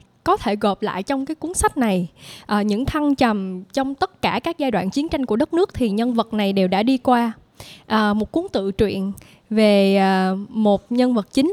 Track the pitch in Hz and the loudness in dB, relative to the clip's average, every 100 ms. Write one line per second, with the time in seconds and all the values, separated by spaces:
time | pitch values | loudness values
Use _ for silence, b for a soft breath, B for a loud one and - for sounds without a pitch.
0 | _ _ - 403 233 208 214 190 208 185 | _ _ -2 0 0 -2 -2 -2 -4 -6
1 | 196 269 269 311 311 392 415 294 226 185 | -4 -6 -6 -8 -8 -2 -2 0 0 0
2 | 175 _ B B B 208 208 208 277 311 | -2 _ B B B -2 0 -2 -2 -2
3 | 294 277 247 214 190 185 190 - 269 277 | 0 2 2 0 -4 -10 -8 -6 -4 -4
4 | - _ 196 214 330 339 269 208 190 277 | -6 _ -4 -2 -4 -4 -2 -2 -2 -4
5 | 320 294 247 214 302 330 403 - 240 202 | -4 -2 -2 -2 0 0 0 0 -2 0
6 | 240 226 220 214 196 196 185 190 233 262 | -2 -2 -2 -2 0 2 2 2 0 0
7 | - 240 233 - _ B B B B 220 | 2 2 0 -6 _ B B B B 0
8 | 208 208 208 320 370 - 196 196 208 196 | 2 0 -2 -4 -2 -4 -2 0 0 0
9 | 190 196 B B - 220 214 202 196 196 | -6 -8 B B -4 2 4 6 4 4
10 | 190 190 190 190 202 220 208 196 - 240 | 4 2 0 -2 -6 0 2 2 0 0
11 | 254 233 190 - 302 | 2 2 0 0 2